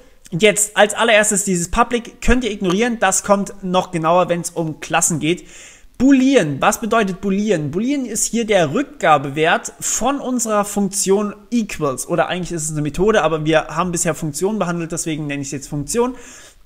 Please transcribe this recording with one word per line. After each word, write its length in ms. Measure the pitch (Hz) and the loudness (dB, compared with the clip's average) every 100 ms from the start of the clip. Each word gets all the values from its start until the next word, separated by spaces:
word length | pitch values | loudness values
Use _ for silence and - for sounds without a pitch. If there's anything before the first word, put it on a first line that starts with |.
| - - - | -20 -20 -8
jetzt 480 | 165 214 185 - 190 | 2 2 4 -2 2
als 160 | 208 | 2
allererstes 500 | - 226 208 208 202 | 4 2 4 4 0
dieses 260 | - 175 165 | 0 -2 0
Public 520 | 226 240 240 233 - | 0 0 0 -6 -4
könnt 240 | - 247 233 | 2 2 2
ihr 60 | |
ignorieren. 460 | 202 190 190 240 226 | -2 0 2 0 2
Das 260 | 190 185 - | 0 0 2
kommt 360 | 202 190 - | 2 2 -8
noch 300 | 185 185 175 | 0 0 0
genauer, 380 | 170 160 175 170 | -2 2 2 2
wenn's 220 | 170 170 | 0 -4
um 280 | 170 160 147 | -6 -6 -6
Klassen 400 | - 165 - 156 | -4 0 0 0
geht. 260 | 151 175 - - - - - - | 0 -2 -6 -20 -20 -20 -20 0
Boolean, 640 | 262 269 262 262 156 135 | 4 6 6 4 2 2
was 180 | 170 - | 0 0
bedeutet 400 | 214 226 196 185 | 0 0 0 -2
Boolean? 520 | 202 190 214 170 147 | -2 -2 0 0 0
Boolean 340 | 175 247 285 240 | -2 -2 -2 -4
ist 180 | 220 | -4
hier 220 | - 233 220 | -2 -2 2
der 280 | 196 151 | 2 2
Rückgabewert 1000 | 202 285 - 175 147 139 143 160 220 - - | 0 -4 -2 4 4 2 0 0 0 -2 -10
von 400 | - - 240 277 | -6 -2 -2 -2
unserer 420 | 247 247 220 208 | -2 -4 0 0
Funktion 720 | 202 208 196 - 185 196 208 - - | 0 -2 -2 -2 0 2 0 -6 -4
Equals. 560 | 240 208 - 147 123 - | -4 -2 -4 -4 -4 -4
Oder 220 | 165 156 | -2 0
eigentlich 240 | 180 170 | -2 -6
ist 100 | 170 | -6
es 80 | 156 | -6
eine 120 | 156 | -4
Methode, 380 | 147 156 208 214 | -4 0 2 4
aber 220 | 156 160 | 2 0
wir 240 | 156 156 - | 2 2 2
haben 240 | 151 180 | -4 -2
bisher 240 | 170 170 151 | -2 -2 -2
Funktion 440 | 160 147 185 220 | -6 -4 -4 -2
behandelt, 340 | 175 170 165 | -2 -4 -6
deswegen 340 | 160 165 156 147 | -6 -6 -6 -6
nenne 140 | 143 | -6
ich 80 | 139 | -6
es 20 | |
jetzt 160 | 143 - | -10 -8
Funktion. 480 | 147 143 240 247 - - - - _ | -8 -4 -2 -2 -4 -16 -20 -20 _